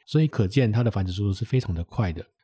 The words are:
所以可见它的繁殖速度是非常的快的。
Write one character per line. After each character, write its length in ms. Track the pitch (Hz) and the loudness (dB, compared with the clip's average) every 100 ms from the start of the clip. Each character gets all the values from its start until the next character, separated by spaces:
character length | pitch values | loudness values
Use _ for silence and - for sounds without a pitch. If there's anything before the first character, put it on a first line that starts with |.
| - | -2
所 140 | 151 | 2
以 60 | 156 | 2
可 200 | - 98 | 2 0
见 240 | 135 123 | 2 2
它 120 | 107 | 2
的 80 | 117 | 0
繁 160 | 101 92 | 0 -2
殖 40 | |
速 180 | 90 101 | -2 -2
度 40 | |
是 120 | 95 | -2
非 140 | 113 131 | -2 -2
常 160 | - | -2
的 80 | 82 | -4
快 280 | 85 - 101 | -4 -2 -2
的。 100 | 80 - _ | -4 -10 _